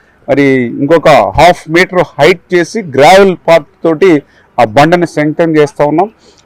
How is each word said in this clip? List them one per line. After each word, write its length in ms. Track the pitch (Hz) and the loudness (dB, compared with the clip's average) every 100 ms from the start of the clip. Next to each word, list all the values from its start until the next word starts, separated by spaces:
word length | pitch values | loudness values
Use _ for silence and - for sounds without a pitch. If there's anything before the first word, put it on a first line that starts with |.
| _ _ - | _ _ -6
మరి 140 | 135 139 131 120 | -2 0 0 -4
ఇంకొక 420 | 123 139 165 160 | -6 -2 0 2
హాఫ్ 640 | 135 98 95 170 170 - | 2 2 2 2 0 -2
మీటర్ 340 | 160 180 185 156 - | -2 -2 -4 -4 -2
హైట్ 360 | 151 185 - | -2 -2 -4
చేసి 280 | 180 165 226 | -4 -4 -8
గ్రావెల్ 540 | 180 127 147 190 196 175 - | -6 0 4 4 2 0 0
పాత్ 180 | 165 147 _ | -2 -2 _
తోటి 380 | 165 156 190 151 - _ _ - | -4 0 0 0 -4 _ _ -4
ఆ 40 | |
బండని 420 | 113 107 151 175 165 | -2 0 0 0 -2
శంకం 500 | - 151 151 165 156 | -4 -4 -2 -2 0
చేస్తా 280 | 147 - | -2 -2
ఉన్నాం. 260 | 147 151 208 _ _ _ | -2 -2 -4 _ _ _